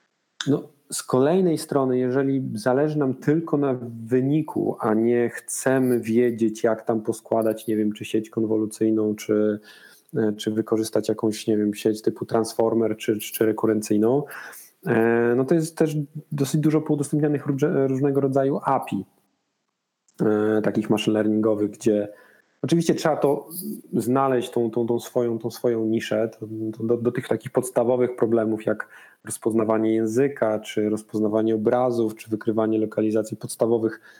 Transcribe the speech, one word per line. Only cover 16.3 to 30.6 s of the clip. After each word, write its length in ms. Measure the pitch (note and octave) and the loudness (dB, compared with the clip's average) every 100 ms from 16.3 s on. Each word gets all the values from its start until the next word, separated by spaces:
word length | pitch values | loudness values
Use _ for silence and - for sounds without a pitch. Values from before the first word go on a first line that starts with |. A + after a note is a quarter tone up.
dosyć 280 | D3 C3+ D#3 | -2 0 2
dużo 200 | D3+ D3+ | 2 2
poudostępnianych 680 | D3+ D3 C#3+ D3+ D3+ C#3+ D3 | 0 -2 0 0 0 0 -2
różne-, 400 | C3+ D3 C#3 C3+ | 0 0 2 2
różnego 340 | C3 C#3+ C3+ | 2 2 2
rodzaju 400 | C3+ C3+ C3+ C#3+ | 2 2 2 0
api, 400 | C#3+ C3 - G2 F#2 _ _ _ _ _ _ _ _ _ _ - | 0 -2 -2 -6 -6 _ _ _ _ _ _ _ _ _ _ -2
e, 420 | A2+ G#2+ G#2+ G#2+ | 0 2 2 2
takich 280 | G#2 G#2+ G#2+ | 0 0 0
machine 240 | G#2+ - | 0 2
learningowych, 560 | G#2+ G#2+ G#2+ A2 G#2 G#2 | 2 2 2 2 0 -2
gdzie 380 | - A#2 G#2 G2+ - - _ _ _ | -2 0 0 0 -8 -20 _ _ _
oczywiście 320 | C3 E3+ E3 | 0 2 2
trzeba 220 | D#3+ E3 C#3+ | 0 0 2
to 320 | C#3+ D3 - F3 G3+ - - | 2 0 -4 -12 -10 -12 -6
znaleźć, 580 | A#2 A2+ C3 C3+ B2+ A#2 | -2 0 2 2 0 0
tą, 200 | A#2+ A#2 | -2 -2
tą, 160 | A#2+ A#2 | 0 0
tą 140 | A#2 | -2
swoją, 380 | - B2+ A#2+ A2+ | -2 -2 0 -2
tą 120 | A#2 | -6
swoją 340 | - B2+ A2+ | -4 -2 0
niszę, 460 | A2 A2 - G#2+ A2+ - | 0 0 0 -2 -2 -4
to, 60 | A2 A2 A2 A2 | -12 -8 -8 -4
to 60 | |
do, 120 | A2+ A#2+ | -2 0
do 160 | A#2+ | 0
tych 160 | A#2+ - | -2 -2
takich 240 | A2+ - | -4 -2
podstawowych 640 | - B2 - A#2+ B2+ B2 B2 | -2 0 0 2 2 0 0
problemów, 500 | A2+ A2+ A2 G#2+ A2 | 2 2 2 -2 -2
jak 220 | G#2+ - - - _ | -4 -6 -20 -20 _
rozpoznawanie 720 | - - A#2 A2 A2 A2 A2 | -14 -6 -2 0 2 2 2
języka, 640 | A2 A2 A2+ C#3 C#3 A2 | 0 0 2 0 0 -2
czy 300 | G#2+ | -2